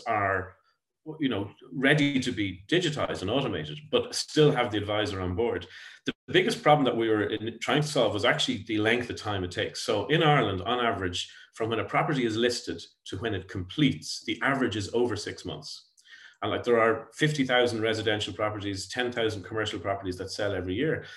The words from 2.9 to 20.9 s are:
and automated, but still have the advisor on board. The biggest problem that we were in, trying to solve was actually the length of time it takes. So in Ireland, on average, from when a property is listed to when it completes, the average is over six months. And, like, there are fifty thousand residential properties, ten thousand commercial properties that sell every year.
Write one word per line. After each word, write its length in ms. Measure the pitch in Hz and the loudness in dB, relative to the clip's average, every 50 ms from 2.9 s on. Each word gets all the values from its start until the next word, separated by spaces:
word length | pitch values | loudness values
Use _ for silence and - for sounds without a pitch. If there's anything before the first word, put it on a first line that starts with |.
| 147 127 92 78 82 80 | 0 -2 -2 -2 -2 -4
and 80 | 90 98 | -2 -2
automated, 480 | 117 139 139 113 95 78 78 76 76 - - - | 0 0 0 -2 -4 -4 -6 -8 -10 -14 -4 0
but 240 | - - 160 - - | 0 0 0 0 -4
still 380 | - - - - 156 151 147 | -6 -6 0 4 6 6 6
have 180 | 120 123 120 104 | 6 4 0 0
the 60 | 107 | -2
advisor 460 | 104 101 104 104 107 107 101 95 95 | -2 -2 0 0 0 0 -2 -2 -2
on 120 | 92 90 90 | -2 -2 0
board. 320 | 90 117 117 95 85 - - - - - - - - _ | 0 0 0 -2 -4 -6 -10 -14 -18 -18 -20 -20 -8 _
The 80 | 135 - _ _ - | -8 -8 _ _ 2
biggest 320 | - 175 185 233 - - | 2 4 4 4 0 2
problem 220 | - 156 147 143 135 | 6 6 6 8 6
that 120 | 123 117 | 4 2
we 120 | 113 113 110 | 2 2 2
were 200 | 107 104 101 - | 4 2 2 0
in, 300 | 110 104 107 113 113 - | -2 -4 -4 -6 -8 -4
trying 200 | - - 123 151 | -2 2 2 2
to 80 | 151 151 | 2 2
solve 240 | - 139 117 104 | 2 2 2 2
was 140 | 101 101 101 | 2 2 2
actually 380 | 123 147 151 - - 113 101 98 - | 2 2 2 0 -2 -2 -4 -4 -2
the 80 | 110 | 0
length 320 | 104 107 110 117 123 123 - | 2 4 4 2 2 0 -4
of 80 | 95 | -6
time 260 | - - 107 101 98 | -6 -4 -4 -2 -2
it 80 | 92 90 | -4 -4
takes. 300 | - 113 98 85 - - | -4 -4 -4 -4 -4 -6
So 260 | - - 110 104 98 - | -2 0 0 0 2 2
in 140 | 147 170 | 2 4
Ireland, 380 | 165 151 147 139 117 101 95 92 | 6 6 6 6 4 2 -2 -2
on 220 | 92 110 123 123 120 | -2 -2 -2 0 0
average, 480 | 117 104 92 95 90 90 - - - - - - _ _ | 0 0 0 -4 -4 -4 -6 -8 -10 -14 -20 -20 _ _
from 140 | - 113 110 | -6 -4 -2
when 120 | 113 107 | -2 -2
a 40 | 98 | -2
property 400 | - - 143 160 160 151 135 120 | 0 0 0 0 2 0 0 0
is 120 | 113 107 | 0 0
listed 440 | 113 120 120 120 - - - 82 - - - _ _ _ | 0 0 0 0 -2 -6 -8 -8 -10 -12 -16 _ _ _
to 100 | - - | -12 -10
when 180 | 98 110 113 101 | -6 -6 -4 -6
it 140 | 92 92 - | -6 -8 -8
completes, 720 | - 101 90 90 - - 151 127 - 147 - - - - - | -8 -8 -8 -6 0 2 2 2 2 -2 -6 -10 -10 -8 -6
the 160 | 117 110 - | -8 -6 -2
average 360 | 113 135 135 127 127 110 107 | 0 0 0 2 0 0 0
is 120 | 107 98 90 - | -2 -4 -2 0
over 200 | 117 123 104 104 | 0 2 2 0
six 300 | 98 - - - - - | -4 -6 -8 -10 -10 -10
months. 440 | 92 78 76 - - - - - _ _ _ _ - - - - - - _ | -10 -10 -10 -12 -14 -16 -16 -18 _ _ _ _ -20 -20 -20 -20 -20 -10 _
And, 100 | 104 104 | -4 -2
like, 120 | 101 110 | -2 0
there 180 | - 123 117 113 | 2 4 4 6
are 280 | 110 113 107 - - - | 6 4 4 2 -4 -10
fifty 320 | - - 156 147 - 139 131 | -2 0 0 2 2 0 2
thousand 380 | 127 123 123 123 120 113 110 | 4 4 4 4 4 2 0
residential 500 | 110 110 110 104 104 113 107 104 101 104 | 0 0 0 0 0 0 0 0 -2 -4
properties, 560 | 101 - 107 107 104 104 101 101 98 95 - - | -4 -2 -2 -2 -2 -4 -6 -6 -6 -6 -8 -6
ten 220 | - 127 123 120 | -4 -4 -4 -2
thousand 300 | 120 120 113 107 101 101 | -2 0 0 0 -2 -4
commercial 380 | 90 - 113 110 107 107 - 98 | -8 -6 -4 -4 -2 -4 -4 -4
properties 360 | 104 101 95 - 95 92 90 90 | -2 -2 -2 -2 -4 -6 -6 -6
that 120 | 92 85 | -8 -8
sell 240 | - - 104 101 101 | -4 -4 -2 -2 -2
every 200 | 92 90 92 92 | -2 -2 -2 -2
year. 300 | 110 143 160 | 0 0 0